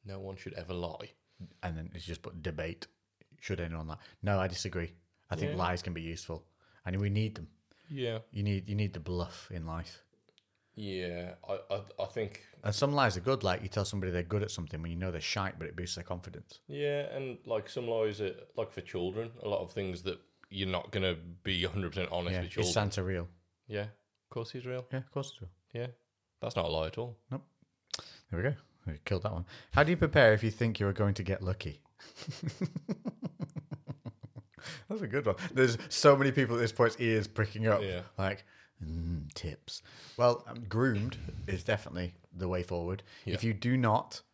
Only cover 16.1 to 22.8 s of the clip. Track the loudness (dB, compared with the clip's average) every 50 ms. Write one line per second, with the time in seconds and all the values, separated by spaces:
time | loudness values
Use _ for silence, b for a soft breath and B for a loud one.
16.1 | -6 -8 -8 -10 -12 -14 -16 _ -20 -20 _ _ -6 -4 -2 0 0 0 -2 -4
17.1 | -6 -6 -6 -6 -8 -10 -6 -2 -2 -2 -2 -4 -6 -4 -2 0 2 2 2 2
18.1 | 2 0 -2 -2 -2 -4 -12 -12 _ -4 -4 -4 -4 -10 -12 -6 -4 0 0 0
19.1 | 0 -2 -4 -6 -8 -8 -2 0 0 0 0 -2 -4 -4 -4 -2 -4 -4 -4 -6
20.1 | -8 -8 -10 _ _ _ -20 _ -4 -2 0 0 0 -2 -2 -2 -2 0 2 2
21.1 | 0 0 -6 -14 -16 -8 _ -2 0 2 2 0 0 0 -2 -2 -2 -2 -2 0
22.1 | 0 0 0 0 0 0 -2 -2 -2 0 0 2 2 2